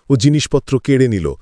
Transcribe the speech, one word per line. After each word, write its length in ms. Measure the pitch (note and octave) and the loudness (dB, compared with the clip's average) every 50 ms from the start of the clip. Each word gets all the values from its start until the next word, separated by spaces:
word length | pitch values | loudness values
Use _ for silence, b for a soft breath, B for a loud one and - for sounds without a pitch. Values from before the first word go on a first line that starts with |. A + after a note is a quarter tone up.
| _ - | _ -2
ও 60 | C#3 | 0
জিনিসপত্র 600 | B2 A2 D3 D3 D3+ - - - C#3 - - C3+ B2 | 2 2 2 2 0 0 -2 -2 -4 -2 -2 -4 -4
কেড়ে 300 | - - C#3 B2+ C3 B2 | 0 0 2 2 2 2
নিল, 260 | A2 F#2+ D#2+ C#2+ C2+ - | 0 -2 -4 -6 -8 -10